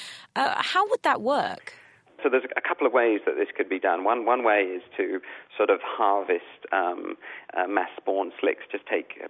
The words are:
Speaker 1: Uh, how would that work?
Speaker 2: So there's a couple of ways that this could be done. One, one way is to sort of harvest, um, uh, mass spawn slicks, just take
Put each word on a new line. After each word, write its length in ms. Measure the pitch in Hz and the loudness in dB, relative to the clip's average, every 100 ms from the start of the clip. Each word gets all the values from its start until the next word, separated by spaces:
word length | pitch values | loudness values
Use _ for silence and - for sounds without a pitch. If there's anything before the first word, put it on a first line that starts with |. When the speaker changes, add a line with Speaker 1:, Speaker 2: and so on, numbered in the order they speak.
| - - - | -16 -16 -8
Speaker 1:
Uh, 180 | - 269 - | -2 0 0
how 280 | - 359 415 | 0 0 2
would 140 | 523 | 2
that 160 | 320 269 | 2 0
work? 520 | 214 277 - - - - - _ _ - | 0 0 -2 -6 -12 -20 -20 _ _ -6
Speaker 2:
So 60 | 143 | 0
there's 160 | 127 127 - | 0 0 -4
a 40 | |
couple 260 | - 170 123 | -4 0 2
of 60 | |
ways 260 | 123 117 104 - | 4 4 4 0
that 80 | |
this 140 | 69 98 - | -2 -2 -2
could 120 | 92 | -4
be 120 | 95 | -2
done. 240 | 95 87 | 0 2
One, 200 | 95 120 | 2 0
one 200 | 113 127 | 2 2
way 180 | 117 104 | 4 4
is 200 | 92 90 - - | 2 -2 -8 -4
to 240 | 95 95 - - - - | -2 -4 -8 -16 -8 0
sort 140 | 104 | 2
of 100 | 95 | 2
harvest, 880 | - - 104 101 90 87 - - - | 0 0 2 4 2 -2 -4 -18 -4
um, 460 | 95 87 - - - - - - - | 0 0 -2 -6 -10 -12 -16 -8 -4
uh, 80 | 92 | 0
mass 220 | 98 90 - | 0 -2 -2
spawn 340 | - 98 90 - | -2 0 -2 0
slicks, 240 | 101 - - | 0 0 -4
just 160 | - - | -10 -4
take 320 | 95 76 - - | -4 -4 -12 -4